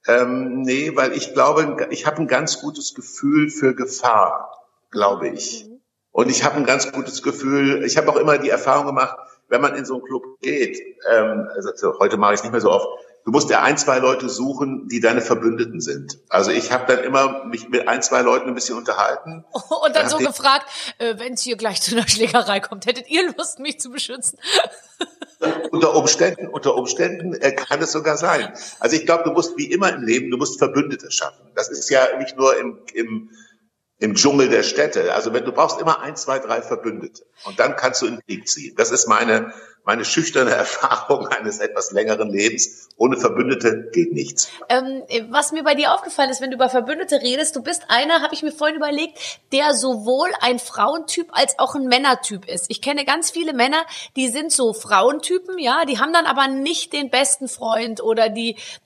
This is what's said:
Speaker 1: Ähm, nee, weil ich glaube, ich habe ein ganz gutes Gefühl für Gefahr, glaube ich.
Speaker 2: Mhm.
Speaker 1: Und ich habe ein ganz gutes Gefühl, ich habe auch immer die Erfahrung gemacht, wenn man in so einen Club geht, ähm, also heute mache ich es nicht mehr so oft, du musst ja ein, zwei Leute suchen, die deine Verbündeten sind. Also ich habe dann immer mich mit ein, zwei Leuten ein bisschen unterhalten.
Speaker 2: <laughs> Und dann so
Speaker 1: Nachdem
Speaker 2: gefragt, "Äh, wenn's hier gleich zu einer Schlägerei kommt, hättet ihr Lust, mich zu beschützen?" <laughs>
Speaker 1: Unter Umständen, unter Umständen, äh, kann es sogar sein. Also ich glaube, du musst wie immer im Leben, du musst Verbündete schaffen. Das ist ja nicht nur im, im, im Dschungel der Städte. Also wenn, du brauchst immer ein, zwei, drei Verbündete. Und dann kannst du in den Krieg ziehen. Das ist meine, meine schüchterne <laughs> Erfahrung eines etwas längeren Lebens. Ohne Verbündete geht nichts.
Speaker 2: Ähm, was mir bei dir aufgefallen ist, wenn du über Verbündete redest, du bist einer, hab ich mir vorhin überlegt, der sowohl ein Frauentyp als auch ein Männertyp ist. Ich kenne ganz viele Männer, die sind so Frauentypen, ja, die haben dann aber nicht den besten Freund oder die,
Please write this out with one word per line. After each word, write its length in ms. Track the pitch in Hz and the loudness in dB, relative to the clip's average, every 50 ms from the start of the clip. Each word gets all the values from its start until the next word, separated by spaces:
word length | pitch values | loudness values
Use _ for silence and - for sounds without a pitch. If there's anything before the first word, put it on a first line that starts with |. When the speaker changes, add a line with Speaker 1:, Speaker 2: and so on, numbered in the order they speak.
| - | 0
Speaker 1:
Ähm, 560 | - 120 123 123 123 127 131 127 127 123 131 131 | 2 4 4 4 2 0 -2 -4 -4 -4 -2 -2
nee, 320 | 127 127 139 151 156 - | 0 0 0 -2 -2 0
weil 180 | 139 131 135 - | 0 0 0 0
ich 220 | 143 - - 113 | -4 -6 -4 0
glaube, 540 | 131 131 143 151 156 160 147 127 104 - - | 2 4 4 4 4 2 0 0 -4 -4 -4
ich 160 | - - - | -4 -4 -4
habe 120 | 151 151 165 | -4 -2 -2
ein 100 | 160 123 | -2 0
ganz 320 | 131 131 160 156 - - | 0 0 0 0 -4 -6
gutes 340 | - 302 - 294 - - - | -6 -10 -10 -8 -10 -10 -10
Gefühl 560 | - - - - - - 285 294 151 151 151 | -12 -16 -16 -10 -4 0 2 4 4 2 2
für 240 | - - 135 131 123 | 0 0 2 2 2
Gefahr, 880 | 127 123 - - - - 123 113 104 95 80 - - - - - - - _ _ _ _ _ | 0 -4 -6 -6 0 2 4 6 6 6 4 2 -2 -8 -10 -16 -20 -20 _ _ _ _ _
glaube 380 | - 104 101 101 98 90 80 69 | -2 2 2 2 2 2 -2 -6
ich. 380 | - - - - - - 214 | -6 -6 -8 -10 -10 -12 -14
Speaker 2:
Mhm. 140 | 214 233 262 _ _ _ _ _ _ - | -18 -20 -20 _ _ _ _ _ _ 0
Speaker 1:
Und 180 | - 123 135 | 0 2 2
ich 140 | 127 - 123 | 2 2 2
habe 120 | 147 143 | 0 0
ein 80 | 147 135 | 0 2
ganz 280 | - 226 - - - - | 2 2 2 0 -4 -6
gutes 300 | - - - - - - | -8 -8 -8 -8 -6 -4
Gefühl, 640 | 143 - - 139 135 139 139 139 139 139 139 139 | -4 -4 -2 -2 0 2 2 4 2 2 2 0
ich 120 | 127 - | 0 0
habe 140 | - 127 143 | 2 2 4
auch 60 | 147 | 4
immer 220 | 143 151 156 147 147 | 4 4 4 4 2
die 120 | 139 127 | 2 2
Erfahrung 360 | - - - 139 135 143 143 | 0 0 2 2 2 2 2
gemacht, 300 | 143 135 131 127 - - - - - - _ _ - | 0 0 0 0 -2 -2 -8 -18 -20 -20 _ _ -2
wenn 120 | 120 123 | 0 2
man 140 | 147 139 135 | 2 0 -2
in 100 | 143 131 | -2 -6
so 100 | 123 131 | -6 -8
einen 100 | 123 - | -8 -8
Club 360 | - 135 123 - - - _ | -8 -8 -8 -8 -10 -16 _
geht, 400 | 131 131 147 143 120 - - - - - - - - - | -6 -4 -2 0 -2 -2 -4 -8 -14 -16 -16 -8 0 2
ähm, 380 | 117 110 107 110 110 104 92 - - | 4 4 4 2 0 -2 -6 -6 -8
also 440 | 104 95 104 - - 104 87 - - | -8 -8 -8 -6 -2 -2 0 2 2
heute 180 | 98 101 - | 2 2 2
mache 180 | 98 104 101 104 | 2 2 4 2
ich 40 | 101 | 2
es 60 | - | 0
nicht 80 | 110 113 | -2 -2
mehr 80 | 113 | 0
so 100 | 98 101 | 2 4
oft, 180 | 90 101 - - - - - - - _ - | 4 4 2 0 -6 -10 -16 -20 -20 _ -4
du 80 | 110 120 | 2 2
musst 180 | 147 - - | 2 4 4
ja 120 | - - - | 4 4 4
ein, 140 | 131 143 | 4 2
zwei 220 | - - 143 131 127 | 2 2 2 2 4
Leute 300 | 127 127 131 127 131 120 | 4 2 2 2 -2 -4
suchen, 600 | 101 110 127 139 135 131 143 135 135 127 - - | -4 -4 -4 -4 -2 -2 -4 -4 -4 -6 -8 -6
die 120 | 120 113 | -2 2
deine 200 | 110 113 117 123 | 2 4 4 2
Verbündeten 600 | - - 120 110 110 113 113 123 117 113 107 85 | 2 0 0 2 2 0 0 0 -2 -4 -4 -8
sind. 380 | - - 71 69 69 - - - _ - | -8 -6 -8 -8 -10 -14 -16 -18 _ 0
Also 240 | - 92 98 104 117 | 2 2 4 4 2
ich 200 | 117 117 - 123 | 0 0 0 -2
habe 120 | 127 - | 0 2
dann 180 | - 127 - - | 2 2 2 2
immer 400 | 127 135 135 139 135 135 135 113 | 2 2 4 4 2 0 -4 -8
mich 240 | 113 120 113 - - | -8 -10 -10 -6 -2
mit 200 | 123 123 - 107 | 0 0 2 2
ein, 120 | 120 131 | 0 0
zwei 220 | - - 131 123 123 | 0 0 2 2 4
Leuten 260 | 117 120 127 - 131 | 4 2 2 0 -2
ein 60 | 123 | -6
bisschen 240 | 120 - - 180 - | -4 -4 -6 -6 -6
unterhalten. 640 | 233 - - 185 175 143 135 - - 160 165 165 - _ | -4 -4 0 0 0 0 0 -4 -8 -12 -16 -16 -14 _
Speaker 2:
<laughs> 40 | - | -12
Und 440 | 247 - - 311 - 311 294 247 | -10 -6 -4 -4 0 0 2 2
dann 120 | 311 302 - | 2 0 0
so 80 | 302 | 0
Speaker 1:
Nachdem 120 | 320 254 285 | 0 0 -2
Speaker 2:
gefragt, 380 | - - - 277 269 285 277 - - - - - - - | -2 0 2 4 2 2 2 -4 -12 -12 -12 -12 -8 -6
"Äh, 160 | 240 233 220 196 | -4 -4 -4 -4
wenn's 240 | 233 254 254 - - | -8 -10 -8 -6 -6
hier 140 | 247 233 | -6 -4
gleich 260 | 196 226 220 185 - - | -4 -4 -4 -2 -2 -2
zu 140 | - 226 | 0 0
einer 120 | 233 220 - | 0 2 2
Schlägerei 520 | - 214 220 190 226 240 220 208 202 196 | 2 2 2 2 2 2 2 2 0 -2
kommt, 260 | 196 - - 196 - | -2 -6 -12 -8 -4
hättet 240 | 247 254 247 247 - | -4 -4 -4 -4 -2
ihr 240 | 302 339 370 330 240 | 0 0 0 0 -2
Lust, 220 | - 339 - - - | -4 -8 -8 -8 -10
mich 200 | 269 302 - - | -8 -8 -8 -8
zu 100 | - 254 | -10 -10
beschützen?" 480 | 240 - - - - 262 - - - - - | -8 -8 -8 -8 -8 -6 -6 -6 -6 -6 -6
<laughs> 1300 | - 381 381 - - - - - - _ - 339 - - - - - _ - 160 156 160 160 165 160 | -2 0 0 0 0 -4 -14 -20 -16 _ -10 -10 -10 -10 -16 -20 -18 _ -4 -2 -2 -2 -2 -6 -4
Speaker 1:
Unter 240 | - 165 160 151 151 | 0 4 4 6 6
Umständen, 520 | 156 139 143 - - 165 185 175 - 202 | 4 4 4 4 4 4 2 2 -2 -8
unter 280 | - - 147 - 139 120 | -10 -8 -4 0 0 2
Umständen, 600 | 127 123 127 - - 160 - - - 165 180 160 | 2 0 -2 -2 -2 -2 -2 -2 -6 -8 -8 -4
äh, 180 | - 139 139 135 | 0 0 0 0
kann 300 | 135 - - 143 147 160 | 0 -4 -4 -2 -2 -2
es 100 | 156 - | -2 -4
sogar 240 | 156 147 156 151 | -2 -2 -2 -2
sein. 380 | 151 165 185 160 135 104 - - - - - - - | 0 0 0 0 0 -2 -4 -10 -14 -16 -16 -8 -2
Also 160 | - 123 156 | -2 0 0
ich 80 | 160 156 | 2 2
glaube, 200 | 175 165 165 165 | 2 2 2 2
du 80 | 151 - | 0 2
musst 260 | 175 - - - 143 | 2 0 0 -2 -6
wie 120 | 151 - | -6 -2
immer 220 | - 190 196 175 - | 0 0 2 0 0
im 100 | - 120 | 0 0
Leben, 280 | 110 120 127 131 131 | 0 0 0 0 -2
du 80 | 127 123 | -2 -2
musst 200 | 147 - - - | -2 -2 0 0
Verbündete 520 | 147 139 - 143 147 - 143 - - - | 0 2 2 0 -2 -2 -4 -10 -8 -6
schaffen. 400 | - - 78 71 - _ _ _ - | -4 -4 -4 -6 -8 _ _ _ -6
Das 140 | - - - | -6 -6 -4
ist 220 | - - - - | -6 -8 -2 2
ja 260 | 135 131 131 123 - - | 4 4 4 4 2 0
nicht 200 | - - - 131 | -4 -6 -2 2
nur 180 | 135 131 127 | 4 4 4
im, 220 | - 123 120 107 - - - - | 4 0 -4 -8 -12 -16 -10 -6
im, 360 | 117 117 113 110 110 110 - - - - _ _ _ _ _ _ _ _ _ _ - | -6 -4 -4 -4 -8 -8 -10 -20 -20 -20 _ _ _ _ _ _ _ _ _ _ -4
im 160 | 110 107 98 | -2 -2 2
Dschungel 340 | 95 - 143 139 143 131 127 | 2 4 4 6 6 4 6
der 140 | 120 107 104 | 6 4 2
Städte. 500 | - - 143 151 156 - 101 82 90 - | 2 0 0 0 0 2 0 0 2 2
Also 220 | 104 113 117 113 | 0 0 0 -2
wenn, 100 | 127 - | -2 -2
du 80 | 170 - | -2 0
brauchst 260 | - 160 156 - - | 2 2 2 0 -2
immer 220 | 165 165 143 - | 0 0 0 0
ein, 160 | - 143 151 | -2 -8 -10
zwei, 220 | - - 135 135 135 | -8 -4 -4 -4 -2
drei 240 | 131 110 113 117 117 | -2 -2 -4 -4 -4
Verbündete. 600 | - 127 - - 113 - - - - - - - _ _ _ - | -4 -6 -6 -4 -6 -8 -8 -10 -14 -16 -18 -20 _ _ _ -16
Und 160 | 101 95 - | -8 0 0
dann 160 | 117 139 - | 0 0 0
kannst 240 | - 127 127 127 - | 0 -2 0 0 0
du 60 | 127 | -2
in 80 | 113 120 | -2 -4
den 80 | 110 - | -6 -10
Krieg 260 | - 98 - - - | -10 -12 -10 -6 -6
ziehen. 260 | - - 71 - - | -6 -6 -6 -6 0
Das 140 | - 117 113 | 0 0 2
ist 180 | 127 - - 113 | 2 0 2 4
meine, 440 | 110 104 117 120 113 110 - - - - - - - _ - | 4 2 4 4 2 2 0 -2 -12 -18 -20 -20 -20 _ -2
meine 180 | 101 107 120 110 | -2 0 0 0
schüchterne 460 | - - 190 170 - - 139 127 113 | -2 0 0 0 0 2 2 2 4
<laughs> 40 | - | 4
Erfahrung 720 | - - - - - - - 113 - - - 143 123 101 - | 2 0 -2 -2 -2 0 0 0 0 0 0 0 0 0 -2
eines 320 | 127 110 110 107 101 - | -4 -4 -4 -6 -6 -4
etwas 320 | 104 101 - 101 95 - 101 | -4 -4 -4 -4 -4 -2 0
längeren 360 | 101 110 110 107 104 110 104 | 0 2 2 2 0 0 -2
Lebens. 580 | 101 98 101 117 - 82 - - - - - - - - | 0 2 0 0 2 0 -2 -4 -4 -8 -20 -12 -2 2
Ohne 200 | 110 131 131 123 | 2 2 4 4
Verbündete 680 | - - - 117 113 127 135 123 113 113 110 101 - - - | 2 2 2 2 0 0 0 2 2 2 2 0 -4 -4 0
geht 200 | 175 170 170 - | 0 2 2 0
nichts. 360 | 71 - - - - - - - - - - | -4 -6 -4 -2 -4 -4 -4 -4 -10 -4 0
Speaker 2:
Ähm, 320 | 247 254 262 269 269 262 262 - 240 233 220 233 | 0 0 0 -2 -6 -8 -8 -6 -6 -6 -4 -2
was 220 | 233 294 294 - 311 | 0 0 0 0 -2
mir 100 | 320 277 | -2 2
bei 120 | 311 294 | 2 2
dir 180 | 277 294 - - | 4 4 2 2
aufgefallen 360 | - - - - - 277 254 | 2 0 -4 -2 0 0 0
ist, 100 | 254 254 | 0 -4
wenn 100 | 262 262 | -6 -6
du 60 | 262 | -2
über 140 | 247 254 254 | 0 2 2
Verbündete 500 | 254 254 226 240 302 320 370 - 294 277 | 2 2 0 0 -4 -4 -2 0 0 0
redest, 340 | 240 247 247 285 311 302 - | 0 0 -2 0 -2 -2 -4
du 80 | 269 220 | -6 -6
bist 220 | 285 349 339 - - | -6 -6 -6 -2 0
einer, 340 | 220 240 285 302 339 320 277 | 2 2 2 4 2 2 2
hab 100 | 294 311 | 2 0
ich 100 | - 311 | 0 -2
mir 100 | 302 302 | -6 -4
vorhin 240 | - 302 311 311 | 0 -2 0 0
überlegt, 420 | 311 302 294 294 294 320 320 - - - - - - _ - 262 | 0 -2 -2 -2 -2 -4 -4 -8 -12 -14 -14 -14 -14 _ -2 0
der 220 | 269 294 302 269 | 2 2 4 2
sowohl 560 | - 262 262 247 214 208 233 254 269 330 370 415 - | 2 0 -2 -2 -2 0 0 2 2 2 0 -2 0
ein 180 | - 247 247 240 | 0 0 0 0
Frauentyp 720 | - - - - 202 240 302 330 311 - - 349 339 - - | -4 -8 -4 0 0 0 0 -2 -4 -6 -6 -6 -6 -4 0
als 260 | - 269 269 - - | 0 2 2 2 0
auch 160 | 262 262 - | -2 -2 -2
ein 120 | 285 262 | -2 0
Männertyp 640 | 254 247 254 285 269 247 254 247 - 214 185 - - | 2 2 4 4 4 2 2 0 -8 -10 -10 -10 -10
ist. 180 | - 180 - - | -8 -8 -8 -8
Ich 120 | 226 - | -8 -8
kenne 240 | - 254 294 294 277 | -4 -4 -4 -2 0
ganz 260 | 269 277 330 330 - | 0 0 0 -2 -4
viele 220 | - 330 339 320 285 | -4 -4 -4 -2 0
Männer, 320 | 240 240 269 302 320 330 330 - - - - - | 0 2 2 2 0 -2 -2 -8 -16 -14 -10 -4
die 120 | 269 262 247 | -2 -2 -2
sind 220 | 226 294 311 330 | -2 -2 -2 -2
so 220 | - - 247 226 208 | 0 2 2 0 0
Frauentypen, 840 | 220 - - - 190 208 254 285 311 - - 359 370 370 370 370 359 | -2 -4 2 4 4 6 4 2 0 -2 -2 -2 -2 -4 -4 -8 -4
ja, 260 | 294 233 254 320 330 | 0 0 2 2 2
die 160 | 277 269 208 | 0 0 0
haben 140 | 262 311 339 | 0 2 2
dann 100 | 339 330 | 2 2
aber 240 | 311 262 269 269 269 | 2 2 2 2 0
nicht 460 | 269 269 269 320 330 - - - - | 0 -2 -2 -4 -4 -4 -6 -6 -6
den 160 | 294 285 240 | -6 -4 0
besten 380 | - 254 277 277 - - 269 247 | 2 2 2 2 0 -2 -4 -8
Freund 540 | - - 233 226 226 220 226 220 220 208 - | -10 -6 -4 -2 -2 0 -2 -4 -6 -4 -2
oder 280 | 220 220 220 220 220 | 0 2 4 2 2
die, 260 | 208 233 233 233 220 - - - - - _ | 2 -2 -4 -4 -6 -6 -10 -18 -18 -18 _